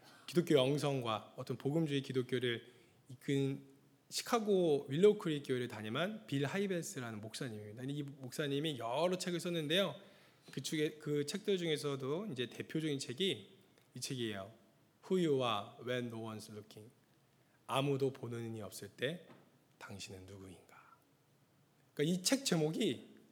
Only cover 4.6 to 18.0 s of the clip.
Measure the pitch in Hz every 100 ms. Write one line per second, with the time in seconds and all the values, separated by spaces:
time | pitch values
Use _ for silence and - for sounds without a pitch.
4.6 | 170 139 - 147 208 208 170 147 135 123
5.6 | 120 107 107 127 190 214 - 139 139 196
6.6 | 202 175 156 135 120 107 107 - 135 107
7.6 | 104 113 135 147 139 139 127 - 143 139
8.6 | 160 127 117 135 180 180 180 175 180 170
9.6 | 143 180 185 - - - - _ - -
10.6 | 131 160 156 - 147 147 143 196 208 190
11.6 | 165 143 143 135 131 160 214 127 120 -
12.6 | 113 160 156 139 - 123 185 110 - -
13.6 | - - _ 127 - 131 113 98 98 -
14.6 | - _ _ _ - 190 160 131 123 104
15.6 | 107 - 117 123 120 113 113 107 110 104
16.6 | 101 107 110 _ _ _ _ _ _ _
17.6 | - 127 143 135